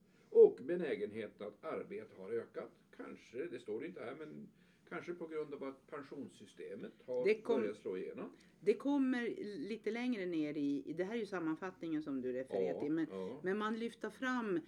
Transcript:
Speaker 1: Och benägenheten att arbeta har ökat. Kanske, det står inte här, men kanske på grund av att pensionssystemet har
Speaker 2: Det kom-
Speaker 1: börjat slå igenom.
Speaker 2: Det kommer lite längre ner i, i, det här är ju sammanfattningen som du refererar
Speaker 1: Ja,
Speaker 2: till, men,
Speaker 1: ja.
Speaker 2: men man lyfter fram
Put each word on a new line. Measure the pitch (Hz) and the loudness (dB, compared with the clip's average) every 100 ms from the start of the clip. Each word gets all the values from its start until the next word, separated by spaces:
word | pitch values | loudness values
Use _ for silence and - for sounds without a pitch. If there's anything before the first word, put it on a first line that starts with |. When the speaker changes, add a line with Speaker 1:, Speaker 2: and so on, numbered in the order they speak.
| - - - | -20 -20 6
Speaker 1:
Och | - 214 - | 12 12 10
benägenheten | 135 180 156 101 107 110 101 - 104 | -2 -2 0 -2 -2 -4 -8 -8 -12
att | - | -10
arbeta | 160 107 90 101 107 90 | -8 -6 -6 -10 -12 -14
har | 95 | -6
ökat. | 117 101 - - - - - | -6 -6 -10 -10 -14 -20 -14
Kanske, | - - - - 87 | -14 -14 -14 -8 -8
det | 87 | -8
står | - 110 | -6 -6
inte | 160 - | -6 -8
här, | 117 147 | -10 -8
men | 151 151 143 - - - - | -10 -12 -16 -20 -20 -20 -12
kanske | 170 165 | -10 -8
på | 175 160 | -8 -6
grund | 156 147 | -6 -6
av | 139 | -6
att | 135 135 - | -8 -10 -12
pensionssystemet | 147 139 147 110 - 104 - 90 104 208 - - | -12 -10 -10 -10 -12 -20 -14 -10 -8 -10 -12 -4
har | 127 | 2
Speaker 2:
Det | 180 214 | 4 4
kom- | - 220 | 4 2
Speaker 1:
börjat | 208 214 | 2 -2
slå | - 92 | -4 -4
igenom. | - 147 240 - - - | -4 -6 -10 -12 -20 -2
Speaker 2:
Det | 175 | 2
kommer | 226 277 285 262 247 233 - 208 196 196 | 2 4 2 2 2 0 -4 -6 -6 -6
lite | 220 214 | -4 -2
längre | 233 247 220 180 | -2 0 0 0
ner | 165 151 151 | 0 0 0
i, | 143 143 - | 0 0 -2
i, | |
det | 160 | -2
här | 185 | -2
är | 233 | 0
ju | 214 | -2
sammanfattningen | 185 160 160 185 185 165 151 | -2 0 -2 -4 -6 -2 -2
som | 151 135 | 0 -2
du | 123 | 0
refererar | 127 127 98 92 | -2 0 0 2
Speaker 1:
Ja, | 87 | 0
Speaker 2:
till, | 147 | 0
men, | 160 160 | 2 0
Speaker 1:
ja. | 95 92 135 | -2 -6 -4
Speaker 2:
men | 185 208 | -2 0
man | 214 226 | 0 0
lyfter | 233 - 214 | -4 -4 -8
fram | 214 254 254 214 170 | -4 -2 0 0 0